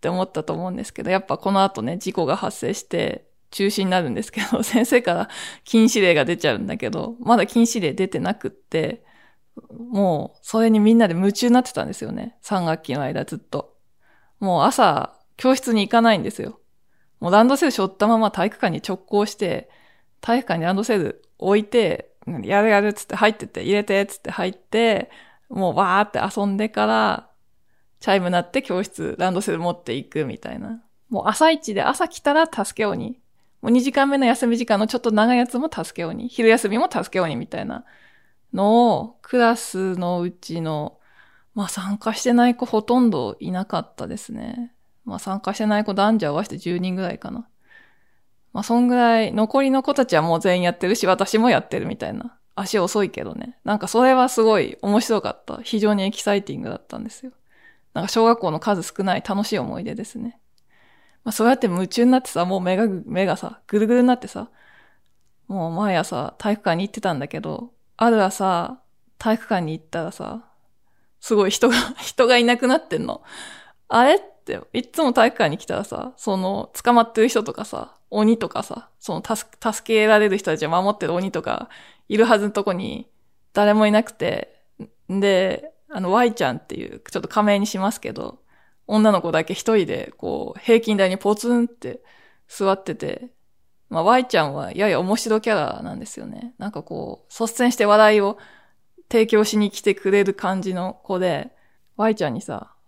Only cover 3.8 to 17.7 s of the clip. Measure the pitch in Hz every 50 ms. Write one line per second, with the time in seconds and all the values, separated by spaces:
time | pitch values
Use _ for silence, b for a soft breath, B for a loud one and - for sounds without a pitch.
3.8 | 196 185 180 185 175 143 113 - - - - - 208 - - - 220 - - 240
4.8 | - - - 247 240 - 170 175 - B B B B B B B B - - 226
5.8 | 220 226 - 220 196 180 170 151 143 165 175 170 - 156 120 101 - - - -
6.8 | - 113 - - - - 233 240 247 - 233 233 180 208 - 233 233 233 - 233
7.8 | 185 151 135 180 190 185 - 160 165 180 202 - - 202 - _ _ _ - 165
8.8 | 156 - - 233 b b b b b b b b b _ _ - - _ - 226
9.8 | 233 240 247 196 202 185 165 147 - - - _ _ - - 220 226 226 220 214
10.8 | 208 214 226 226 233 190 165 170 185 202 208 - - 247 240 254 254 - - -
11.8 | - - - - - - - - - 233 - _ - - 208 190 175 165 160 165
12.8 | 170 - 127 143 143 131 143 143 139 - - - - _ - 147 - - _ _
13.8 | _ _ _ _ _ _ _ _ _ _ _ _ 208 190 180 160 143 214 269 -
14.8 | 233 190 151 - - - - _ _ _ _ - - 254 262 254 - - 226 220
15.8 | 202 190 - 233 226 233 220 180 - - 208 - - - 220 - _ _ _ _
16.8 | _ _ _ _ _ _ _ _ - 170 180 208 226 247 277 269 - 294